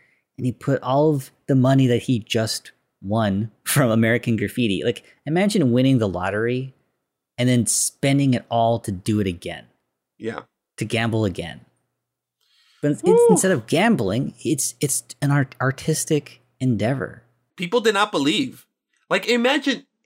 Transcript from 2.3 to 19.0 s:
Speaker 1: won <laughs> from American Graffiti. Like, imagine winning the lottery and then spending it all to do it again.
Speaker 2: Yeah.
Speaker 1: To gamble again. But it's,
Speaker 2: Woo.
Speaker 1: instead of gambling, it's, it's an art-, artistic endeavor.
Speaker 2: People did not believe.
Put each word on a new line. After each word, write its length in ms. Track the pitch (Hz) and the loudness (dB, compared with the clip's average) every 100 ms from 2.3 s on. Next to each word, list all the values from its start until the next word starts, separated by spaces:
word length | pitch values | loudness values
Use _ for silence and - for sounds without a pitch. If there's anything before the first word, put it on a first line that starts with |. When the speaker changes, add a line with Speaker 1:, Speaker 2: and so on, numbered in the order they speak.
| 113 110 - - - _ _ | -4 -2 -6 -10 -20 _ _
Speaker 1:
won 480 | 98 110 107 98 113 - | -4 0 0 0 -4 -8
<laughs> 80 | |
from 260 | - 139 127 | -4 0 2
American 460 | 113 113 120 120 110 | 4 2 2 0 -2
Graffiti. 460 | 101 - 117 92 | -2 -2 -2 -2
Like, 200 | 107 117 - _ - | -2 -4 -10 _ -4
imagine 460 | 160 202 208 135 | 0 2 2 2
winning 260 | 120 131 131 | 4 4 2
the 100 | 107 | 2
lottery 640 | 90 92 101 117 127 131 - _ _ _ _ _ - | -2 -4 -2 -2 -2 -6 -14 _ _ _ _ _ -2
and 100 | 123 | 2
then 180 | 123 110 | 2 2
spending 680 | - - - 139 139 139 | -2 -4 -2 0 2 2
it 100 | 120 - | 0 0
all 300 | 117 113 117 | 0 2 0
to 120 | - | -4
do 280 | 92 - 104 | -6 -2 0
it 60 | 98 | -2
again. 400 | 87 87 80 - _ _ _ _ _ | -4 -10 -14 -16 _ _ _ _ _
Speaker 2:
Yeah. 240 | 110 98 - _ _ - | -10 -10 -14 _ _ -10
Speaker 1:
To 60 | |
gamble 400 | 104 113 113 110 | -6 -2 -2 0
again. 380 | 107 87 85 - - _ _ _ _ _ _ _ _ _ _ _ | -2 -4 -10 -14 -20 _ _ _ _ _ _ _ _ _ _ _
But 120 | 147 | -4
it's, 100 | - | 0
Speaker 2:
Woo. 240 | 359 453 480 | 4 6 6
Speaker 1:
instead 200 | 165 190 | 4 2
of 140 | 160 - | 0 0
gambling, 680 | 156 220 185 98 113 143 - | 0 2 2 0 -2 -4 -6
it's, 300 | - 147 - - | -4 -4 -4 -6
it's 240 | 143 - - - | -4 -4 -8 -6
an 80 | 143 | -2
art-, 240 | 143 135 - | 0 -2 -4
artistic 800 | 127 135 - 156 - 151 - - _ _ | -4 -2 -4 -4 -2 -2 -4 -14 _ _
endeavor. 640 | 127 110 107 135 - - _ _ _ - | -2 0 0 -2 -6 -12 _ _ _ -10
Speaker 2:
People 240 | 175 240 | -4 0
did 140 | 220 | 2
not 180 | 202 208 | 2 0
believe. 540 | 180 139 175 131 - _ _ _ _ | 0 0 0 -4 -8 _ _ _ _